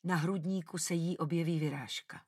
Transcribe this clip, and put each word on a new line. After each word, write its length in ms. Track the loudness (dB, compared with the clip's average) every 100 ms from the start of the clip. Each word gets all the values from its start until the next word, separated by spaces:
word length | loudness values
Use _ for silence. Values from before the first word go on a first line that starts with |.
Na 120 | 2 2
hrudníku 600 | 4 0 0 -2 -2 -4
se 160 | 0
jí 240 | 2 0 0
objeví 400 | 0 2 2 2
vyrážka. 640 | 0 -2 -6 -8 -10 -18